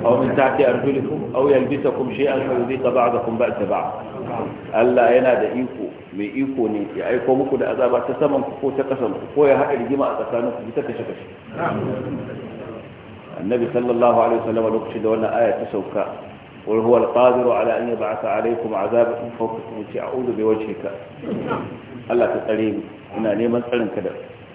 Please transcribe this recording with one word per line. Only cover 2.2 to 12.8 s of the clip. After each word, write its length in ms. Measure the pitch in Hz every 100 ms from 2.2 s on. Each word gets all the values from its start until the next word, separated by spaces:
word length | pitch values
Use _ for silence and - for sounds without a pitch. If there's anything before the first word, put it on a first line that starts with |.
| 139 135
فيذيق 440 | - 123 120 131
بعضكم 480 | 127 123 120 120 113 113
بأس 220 | 117 - 101
بعض. 180 | 98 80 - - - - 120 - - -
Allah 400 | 110 123 123 117
yana 240 | 123 127 123
da 120 | -
iko, 400 | 120 127 - 98 - -
mai 180 | 92 104
iko 400 | 110 135 131 110
ne 200 | 107 101
ya 160 | 92 -
aiko 280 | 123 120 131
muku 200 | 135 131
da 140 | -
azaba 320 | 113 123 -
ta 120 | - 135
saman 280 | 147 139
ku 80 | 127 -
ko 100 | 139 131
ta 80 |
kasan 280 | 131 127 113
ku, 140 | 95 - -
ko 40 | 143
ya 80 | 131
haɗa 200 | 147 139
rigima 320 | 117 139 123
a 120 | -
tsakanin 280 | 110 120 123
ku, 200 | - 107
ta 100 | 127
kashe 220 | 139 -
kashe. 220 | 180 - - - - - 170 - - - 95 - - - - - - -